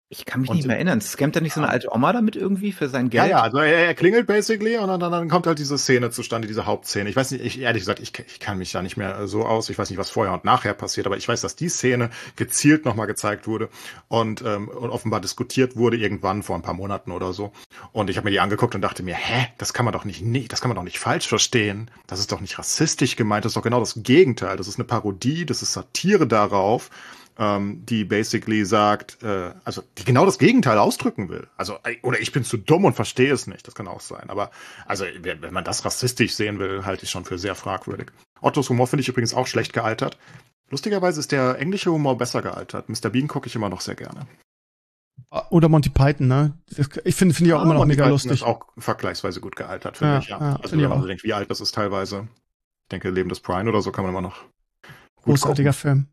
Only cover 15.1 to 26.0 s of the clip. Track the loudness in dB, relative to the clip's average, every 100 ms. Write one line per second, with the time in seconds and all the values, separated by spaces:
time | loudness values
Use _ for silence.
15.1 | -2 -4 -6 -4 2 2 4 2 4 0
16.1 | -2 -2 -2 -2 -6 -4 -6 -6 -8 -6
17.1 | -6 -6 -6 -8 -10 -20 -20 -10 -4 -2
18.1 | -2 0 2 2 2 0 0 -4 -4 -8
19.1 | -6 -2 -2 -2 -6 -6 -2 0 -2 -8
20.1 | -6 -2 -2 -4 -4 -4 -4 -6 -6 -2
21.1 | -2 0 0 2 2 0 -2 -10 -16 -12
22.1 | -8 -4 -6 -6 -10 -4 0 0 2 0
23.1 | 0 0 0 0 -2 0 0 0 -4 4
24.1 | 6 8 4 -4 -6 -6 -6 -2 -2 -2
25.1 | -2 -2 -2 -2 -4 -4 -6 -8 -4